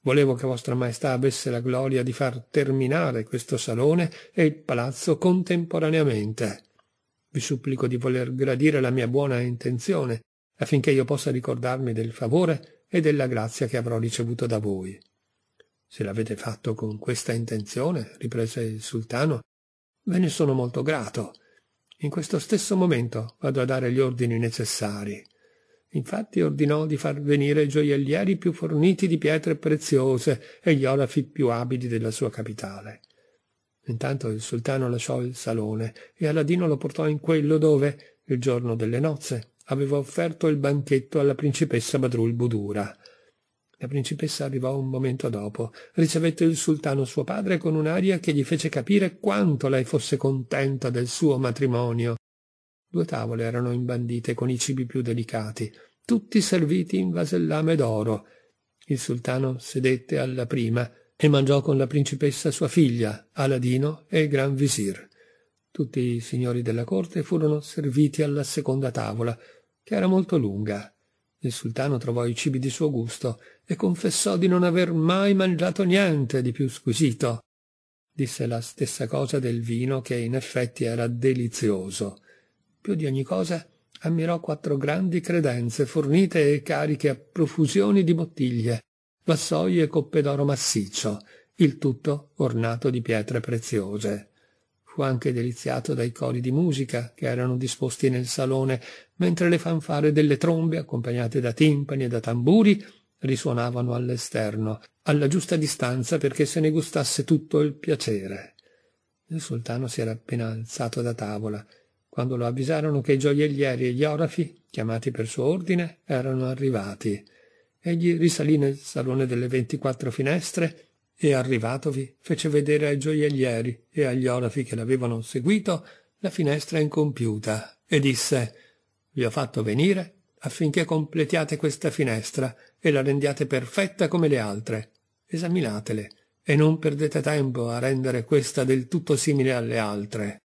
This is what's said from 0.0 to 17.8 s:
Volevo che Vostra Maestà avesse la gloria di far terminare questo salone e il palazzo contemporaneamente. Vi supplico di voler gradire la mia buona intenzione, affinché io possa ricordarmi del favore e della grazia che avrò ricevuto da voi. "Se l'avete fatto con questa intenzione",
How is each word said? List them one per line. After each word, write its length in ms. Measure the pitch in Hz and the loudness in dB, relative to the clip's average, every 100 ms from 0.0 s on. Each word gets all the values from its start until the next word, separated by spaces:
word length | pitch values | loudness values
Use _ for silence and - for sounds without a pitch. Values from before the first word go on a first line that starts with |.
Volevo 320 | 139 139 139 | 4 4 4
che 100 | 123 | 2
Vostra 300 | 131 123 - | -2 -4 -2
Maestà 380 | 127 123 113 143 | -2 -2 -2 -2
avesse 360 | 127 135 127 131 | 2 0 0 -4
la 120 | 120 | -4
gloria 420 | 123 127 135 131 | -2 -2 0 0
di 80 | 123 | -2
far 340 | 117 135 120 - | -2 -2 -4 -2
terminare 720 | 151 139 135 131 156 160 120 | 0 2 0 2 0 0 -2
questo 340 | 110 123 - 123 | -4 -8 -4 -4
salone 540 | - 113 143 170 170 - - | -2 2 2 4 0 -6 -8
e 100 | - | 2
il 120 | 156 156 | 2 2
palazzo 600 | - 120 123 - - 147 | -4 -2 -2 -4 -2 2
contemporaneamente. 1500 | 180 185 175 175 170 170 156 160 147 110 104 110 110 - _ _ _ _ _ _ _ | 2 2 2 -2 -2 -2 2 2 2 2 -2 -4 -4 -6 _ _ _ _ _ _ _
Vi 100 | 139 | -6
supplico 480 | - 135 143 127 127 | -4 -4 -4 -2 0
di 80 | |
voler 400 | 123 127 127 123 | 0 0 0 -2
gradire 460 | 131 135 127 151 147 | -2 0 4 4 4
la 80 | 127 | 2
mia 180 | 131 120 | 2 2
buona 320 | 131 139 123 | 2 2 0
intenzione, 840 | 123 120 123 123 - 180 127 113 _ _ _ _ | -2 -2 -2 -2 0 0 0 -4 _ _ _ _
affinché 340 | - 143 156 | 0 2 4
io 140 | 135 | 2
possa 260 | 131 143 147 | 2 -2 -2
ricordarmi 600 | 127 123 120 120 131 127 | -2 -4 -4 -4 -2 -2
del 180 | 110 113 | -2 -6
favore 720 | - 117 156 175 147 - _ _ | -4 0 2 2 0 -6 _ _
e 100 | 180 | 2
della 280 | 156 147 127 | 2 2 0
grazia 400 | 120 110 - 123 | -2 -4 -4 -2
che 100 | 123 | -2
avrò 200 | 117 113 | -2 -2
ricevuto 480 | 113 113 117 120 | -2 -2 -4 -2
da 140 | 120 110 | -2 0
voi. 400 | 107 95 92 98 _ _ _ _ _ _ _ _ _ | -2 -4 -8 -14 _ _ _ _ _ _ _ _ _
"Se 160 | - | -8
l'avete 320 | 104 104 110 | -4 -4 -4
fatto 380 | 104 120 107 120 | -6 -8 -6 -6
con 240 | 110 110 107 | -4 -6 -6
questa 340 | - 117 - | -6 -4 -2
intenzione", 840 | 117 113 113 101 120 | -4 -2 -6 -6 -4